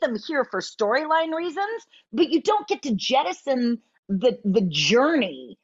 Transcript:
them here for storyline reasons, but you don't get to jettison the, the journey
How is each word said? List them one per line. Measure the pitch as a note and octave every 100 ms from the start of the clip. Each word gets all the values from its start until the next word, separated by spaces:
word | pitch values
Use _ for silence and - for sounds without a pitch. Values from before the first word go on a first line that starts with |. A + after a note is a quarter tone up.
them | D4 A3 -
here | D4+ B3+
for | F#3+
storyline | - - G#3 B3 D#4 D#4+ E4 D#4+
reasons, | F4 D#4 G4+ A4+ - _ _
but | A3 D#4+
you | D#4+
don't | - G#4+ -
get | G4+
to | D4 G3+
jettison | - B3+ E4 F#4 - C4 A#3+ A#3 - _ _
the, | G3 B3 B3 G#3
the | F#3+
journey | F#3 D3 D3 A3+ C#4+ E4 G3+ C3 B2+ -